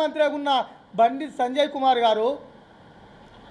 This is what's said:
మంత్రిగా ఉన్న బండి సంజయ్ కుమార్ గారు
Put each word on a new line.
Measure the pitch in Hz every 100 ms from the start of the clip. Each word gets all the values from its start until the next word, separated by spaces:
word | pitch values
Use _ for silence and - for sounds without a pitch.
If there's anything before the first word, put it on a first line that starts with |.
మంత్రిగా | 302 302 294 294
ఉన్న | 285 254 - - _ 196
బండి | 233 269 302 -
సంజయ్ | 247 262 285 285
కుమార్ | 262 247 233
గారు | 214 233 294 - - - - - - - - - - -